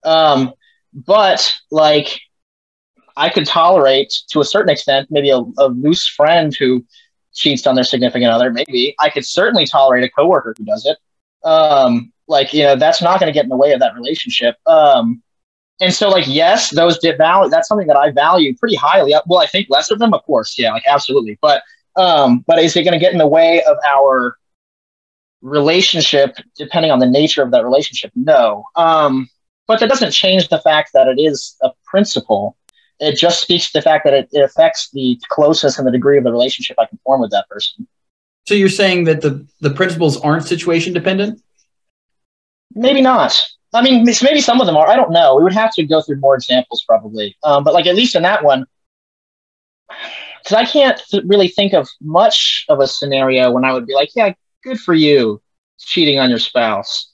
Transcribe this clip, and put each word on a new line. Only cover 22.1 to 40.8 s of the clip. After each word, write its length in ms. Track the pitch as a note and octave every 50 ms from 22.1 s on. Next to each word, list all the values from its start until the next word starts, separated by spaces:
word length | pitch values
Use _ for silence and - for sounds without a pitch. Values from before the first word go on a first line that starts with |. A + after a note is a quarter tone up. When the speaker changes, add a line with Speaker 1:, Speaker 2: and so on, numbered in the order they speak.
| E3+ D3+ C#3+ B2+ A#2+ B2 B2+ -
Speaker 1:
but 120 | E3 E3
is 160 | D#3+ E3 -
it 80 | F3+ D#3
gonna 160 | F#3 F3 D#3+
get 120 | E3 F#3 F#3
in 40 | F3
the 100 | D#3 C#3+
way 340 | D3+ D#3+ E3 E3 E3 E3+ D#3+
of 140 | - D3 C#3+ - D3
our 500 | C#3 C#3 C#3 C3+ C3 B2+ B2 B2 B2 _ _ _ _ _ _ _ _ _ _ _ _ _ _ _ _ _ _ _ _ _
relationship, 960 | _ B2+ C#3+ D3+ C#3+ D3+ E3 F3+ F#3 - - E3+ - - - C#3+ C#3 C3 - - - _ _
depending 360 | - D3 - - F3 D#3+ D#3+
on 80 | D3 B2+
the 60 | B2+ B2
nature 320 | B2 C#3+ D3+ D#3 - -
of 100 | C#3 B2
that 120 | A#2+ B2 A2
relationship? 480 | B2 B2+ C#3 D3+ - - - - - _
No. 480 | B3 - D3+ D#3 C3+ A#2+ A2 G#2 G2+ G#2+ - _
Um, 540 | E3+ E3+ E3 E3 D#3+ D3+ C#3+ C3 C3 C3 B2 _ _ _ _ _ _ _ _
but 120 | A3 A3
that 100 | A#3 A3
doesn't 220 | C4+ B3+ B3 F3+
change 360 | - - - F#3+ F#3 F#3+ F3+ -
the 100 | - D#3
fact 320 | - E3 D#3 D3+ D3+ - _
that 140 | C#3 C3 C3
it 120 | C3 B2+
is 360 | D3+ D#3 D3 B2+ - - - _
a 100 | - - - _ _
principle. 720 | - - F#3+ G#3 G#3 - C#3 - _ A2 G2 G2+ G#2+ - _ _ _ _ _ _ _ _ _
It 180 | D3 D3+ C#3+ -
just 240 | D#3+ E3+ E3+ -
speaks 300 | - - F3 F3 - -
to 80 | - D#3
the 20 |
fact 240 | D3 E3 D#3 D3 -
that 80 | D3+ C#3
it, 160 | C#3 C3 _
it 80 | - D3
affects 500 | C#3 C3+ - - D#3+ E3 E3 - - -
the 280 | _ C#3 C3 B2+ B2 A#2+ - -
closeness 500 | - - D3 D3 D#3+ - - C#3+ C3 -
and 80 | C#3
the 60 | C3
degree 260 | A#2+ B2+ B2 C#3 C#3+ C#3+
of 60 | B2
the 80 | B2
relationship 460 | A#2 A#2 B2 C3 C3 - - - - -
I 60 | A2+
can 140 | - - - _
form 160 | C3 C3+ C3+
with 120 | A#2+ G#2+
that 180 | G2+ G2+ F#2+ _
person. 380 | - G#2 - - - _ - _ _ _ _ _ _ _ _ _ _ _ _ -
Speaker 2:
So 60 | G#3
you're 160 | G#3 G3 F#3+
saying 360 | F#3+ - G3+ F#3+ F#3 F3+ F3
that 160 | E3 D#3 D3+
the, 240 | - D3+ C3+ C#3 - _ _ _
the 100 | - D3
principles 500 | C#3 - F#3 F#3 E3+ D#3+ E3 D#3 C3+ -
aren't 240 | - D3+ D3+ E3 D#3
situation 480 | - F3 E3 - F3+ E3 E3